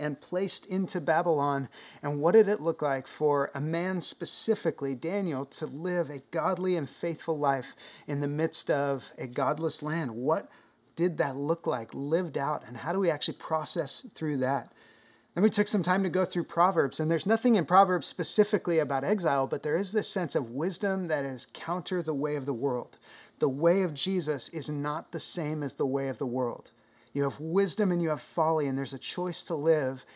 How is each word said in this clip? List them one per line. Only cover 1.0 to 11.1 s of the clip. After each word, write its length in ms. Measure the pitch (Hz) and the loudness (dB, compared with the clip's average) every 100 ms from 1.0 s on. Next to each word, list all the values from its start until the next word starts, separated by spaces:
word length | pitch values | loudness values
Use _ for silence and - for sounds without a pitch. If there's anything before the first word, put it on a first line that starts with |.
Babylon. 680 | 147 160 170 151 143 139 120 - - - | 2 2 4 2 2 0 -4 -12 -20 -8
And 180 | 147 147 | -4 0
what 120 | 160 | 6
did 160 | 220 196 | 6 6
it 120 | 208 | 2
look 220 | 160 156 | -2 0
like 240 | 147 135 - | 0 -2 -4
for 440 | - 151 143 139 | 0 2 2 0
a 60 | 139 | -2
man 400 | 151 165 185 185 | -2 -2 -2 -2
specifically, 960 | - - 160 - - 214 165 - 139 127 | -4 -4 -4 -2 0 2 0 -2 -4 -4
Daniel, 480 | 160 202 185 135 | -4 -2 -2 -4
to 220 | 139 - 143 | -4 -6 -6
live 440 | 139 180 180 143 | -6 -2 -2 -2
a 120 | 143 - | -6 -6
godly 440 | 165 165 180 185 175 | -2 0 0 0 0
and 120 | 139 | -2
faithful 500 | - 170 156 - 156 | -4 -4 -4 -4 0
life 380 | 139 135 - - - - - | 2 2 -2 -14 -20 -16 -6
in 120 | 143 | -2
the 80 | 143 | 0
midst 420 | 147 160 - - | 0 0 0 0
of 420 | 143 143 135 - - | 0 2 -2 -6 -10
a 120 | 131 | -6
godless 540 | 127 135 156 160 - | 0 0 0 -2 -4
land? 280 | 151 165 135 | -4 -4 -4
What 400 | 113 135 185 - - _ _ _ - | -2 0 0 -2 -20 _ _ _ -2
did 200 | 175 | -2